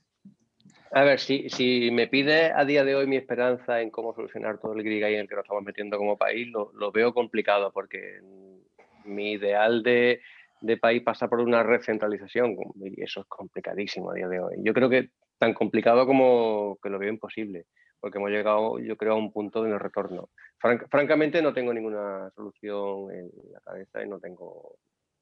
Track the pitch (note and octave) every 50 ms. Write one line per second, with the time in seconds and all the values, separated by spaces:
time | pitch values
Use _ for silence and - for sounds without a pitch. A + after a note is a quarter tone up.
0 | _ _ _ _ _ - - _ _ _ _ _ _ - _ _ _ _ - C3+
1 | C#3 C#3+ C#3 B2+ - - C3+ C#3 C#3 C3 - - C3 B2+ B2+ B2 A#2+ A#2 A#2+ A#2+
2 | A#2 A2+ - C3+ C#3 C#3+ D3+ D#3+ E3 D#3+ - - D3 C3+ C#3+ D3 C#3 C3+ C#3 C#3
3 | C#3 C3+ C3+ C3 C3 - B2+ A#2+ B2 B2+ B2 B2 - - A#2+ A#2 A#2 A2 - -
4 | A2+ A2+ A2 A#2 A2 - - A2 A2 A2 G#2+ G2+ - A2 G#2+ A2 G#2+ A2 G#2+ G#2+
5 | G#2 G#2+ G#2+ G#2 G#2 G2 G#2 G2+ G2 - G2+ G#2 G2+ G2 G2 - G#2 G#2 G#2 G2+
6 | G2+ G#2 G#2 G#2 G#2+ G#2 G#2+ A2+ B2 B2 A#2 A2 G#2 - G#2+ G#2+ G#2 G2+ F#2+ G#2+
7 | A2+ A#2+ A#2+ B2 A#2+ - - A2 G2+ - G2+ G#2 G2+ G2 - G2 G2 F#2+ - F#2+
8 | G2 F#2+ F#2+ G2 F#2 F#2+ F#2+ F#2+ F#2+ F#2+ F#2+ F#2+ F#2+ _ _ _ _ _ _ _
9 | _ G#2 G2+ G2+ G#2 G#2 G#2+ G2+ G2+ G2+ G2+ G#2 G#2+ A2+ A#2 A#2 A2 B2 B2 A#2+
10 | A#2+ B2 A#2+ A#2+ - - - - - _ _ _ - A2 A2+ G#2+ - A#2 A#2 A#2+
11 | A#2+ A#2+ A2 - B2+ G#2+ - A#2 A#2+ A#2 A#2+ A#2 A2+ A2 A#2+ A#2+ - - A2 G#2+
12 | G#2+ G#2+ G#2+ F#2+ G2 G2 - A#2 B2 A#2+ G2+ F#2 G2+ - - G2 G2 G2 G2 -
13 | F#2 F#2+ - G2 F#2+ - - - G2 F2+ - F#2+ F2+ F2+ F2+ F#2 G#2 F#2+ - G2
14 | F#2 F2+ F#2 F#2 F2+ F2+ F#2 F2+ F2+ F2+ F2+ F#2 G2 G#2+ A2 B2+ B2 C3 B2 C3
15 | - - _ _ _ _ _ _ - A2+ A2 - A2+ G2+ - A2+ G#2 A#2 A#2 B2
16 | C3 B2+ C3+ C3+ C3 B2+ B2 A#2+ A#2 A2+ G#2+ G#2+ G#2 G2+ G2 - - G2+ G2 G2
17 | G2 G2+ A2 A2 - G2+ - - A2 G2+ F#2+ E2+ E2+ _ _ _ _ _ _ _
18 | - G#2 F#2+ G2+ G2+ G2+ G#2 G#2 G2+ G#2+ G#2+ G#2+ A2 A2 A#2+ A#2+ A#2+ A2 A2 -
19 | G#2+ G#2+ A2 A2 A2 G2+ - G#2+ G#2 G2+ - A2 A2+ A2 G#2 G2+ F#2 F#2+ - G#2
20 | G2 F2+ F2+ F2+ F#2 - _ _ - - _ _ - A2+ A#2+ A2+ - - - C#3
21 | C#3+ C3+ D#3 D3+ D#3 D3+ D3+ F3 D#3+ D3 A#2+ B2+ B2 B2 A#2 A2+ A2 A2 G#2+ G#2
22 | G#2 G2+ G2 F#2+ F#2+ F#2+ - - G#2+ G2+ F#2+ _ - G#2 G#2 G2+ G2+ G2 G2 G2
23 | G2 G2 F#2+ F#2 F2+ F2 - - - - - - _ - F#2 F#2 F#2+ - - A2+
24 | G#2+ G2+ G2+ F#2 - F2 F2+ F2 F2+ F2 F2+ E2+ - - - _ _ _ _ _
25 | _ _ _ _